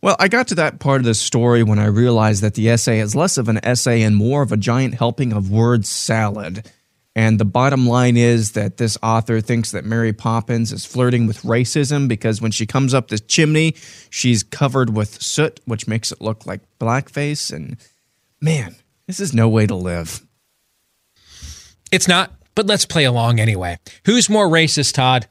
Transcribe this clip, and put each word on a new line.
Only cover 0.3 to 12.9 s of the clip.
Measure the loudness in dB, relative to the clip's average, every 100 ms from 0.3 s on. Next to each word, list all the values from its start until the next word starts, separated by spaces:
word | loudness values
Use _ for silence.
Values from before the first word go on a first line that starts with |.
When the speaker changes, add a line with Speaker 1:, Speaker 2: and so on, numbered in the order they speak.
| 2 -2
Speaker 1:
to | -2
that | -2 -2
part | -2 0
of |
the | 2
story | 0 -2 0 4 4
when | 4 2
I | 2
realized | 2 4 4 2 2
that | -2
the | 0 2
essay | 2 2 0
is | 0 0
less | 0 -2
of | -2
an | -2
essay | 0 0 0 2
and | 4
more | 2 2 0
of | 0
a | 0
giant | 0 0 -2
helping | 0 -2 0 -2
of | -2 0
word | 2 2 2
salad. | 0 -6 -2 0 0 -4 -8 -10 -14 _ _ _ _ 0
And | 2 2
the |
bottom | 2 2 2 2 2
line | 4 4 4
is | 4 2 0
that | -4 -6 -2
this | -4 -2
author | -2 -2 0 -2
thinks | -2 -2 -2
that | -6
Mary | -4 -2 -2
Poppins | -2 -4 -4 -2 -4 -2
is | -6 -10
flirting | -2 0 2 0
with | -2
racism | -2 0 0 -2 -2 0 -2
because | -2 -2 -2
when | -4
she | -4
comes | -4 -2 2